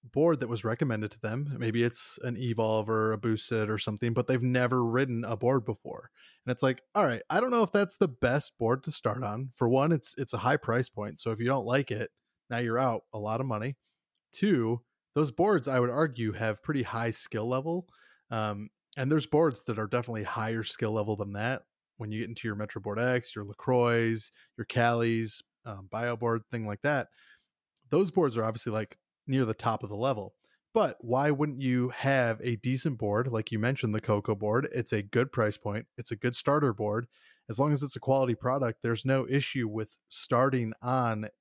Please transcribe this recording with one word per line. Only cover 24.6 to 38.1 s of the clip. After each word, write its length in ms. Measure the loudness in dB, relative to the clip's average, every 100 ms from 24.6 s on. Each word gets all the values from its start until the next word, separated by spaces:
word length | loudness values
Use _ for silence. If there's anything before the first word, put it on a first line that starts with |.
| -4
Callies, 760 | 2 2 4 2 0 -2 -6 -12 _ -14
um, 220 | -14 -10
Bio 240 | -4 -4 -2
board, 260 | 0 -2 -4
thing 160 | -6 -6
like 160 | -2
that, 280 | 0 0 -2 _ _ _ _ _ _ _ _
those 180 | 2 4
boards 260 | 4 2 2
are 60 |
obviously, 280 | 0 -2 -4
like, 260 | -4 -4 -12 _ _ 0
near 180 | 2 2
the 80 |
top 300 | 0 0 -2
of 60 | -4
the 60 | -2
level. 380 | -2 -2 -6 _ _ _ _
But 240 | 2 2 0
why 280 | 0 2 2
wouldn't 320 | 2 0 0
you 280 | 0 2 0
have 520 | 0 2 2 2 0
a 140 | -2 -2
decent 420 | -2 0 -2 -2
board? 300 | 0 0 0
Like 240 | -2 -2
you 80 | 0
mentioned, 340 | 0 0 0
the 80 | -2
Coco 320 | 2 2 2
board, 340 | -2 2 0 0
it's 200 | -4 -2
a 120 | -2
good 280 | 0 0 0
price 260 | 2 0 0
point. 280 | -6 -6 -8 -12
It's 140 | -8
a 40 | -2
good 200 | -2 0
starter 380 | 2 4 2
board. 340 | 0 -2 -2 -4 _ _ _ -8
As 100 | 0
long 120 | 2
as 120 | 2
it's 120 | -2 -4
a 40 |
quality 360 | 2